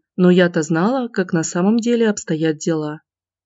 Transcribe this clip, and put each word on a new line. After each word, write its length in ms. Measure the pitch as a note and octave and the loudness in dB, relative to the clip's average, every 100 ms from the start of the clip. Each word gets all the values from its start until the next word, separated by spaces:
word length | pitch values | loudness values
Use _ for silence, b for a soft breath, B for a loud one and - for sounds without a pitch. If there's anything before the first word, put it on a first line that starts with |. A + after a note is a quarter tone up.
| _ - | _ 2
но 140 | F3+ | 4
я-то 300 | F3+ F3 F3 | 4 4 0
знала, 460 | D3+ E3 G3 C4 A#3 | -2 0 0 -2 -4
как 260 | A3 F#3 | -4 -2
на 100 | E3 | -2
самом 340 | D#3+ F3+ F#3+ A#3 | -2 -2 0 0
деле 320 | A3+ A#3 A3+ | 0 0 0
обстоят 480 | G3+ - D#3 D#3+ D3+ | -2 -4 -2 -2 -2
дела. 440 | - D#3+ D3+ D3+ _ _ _ _ | -4 -4 -4 -10 _ _ _ _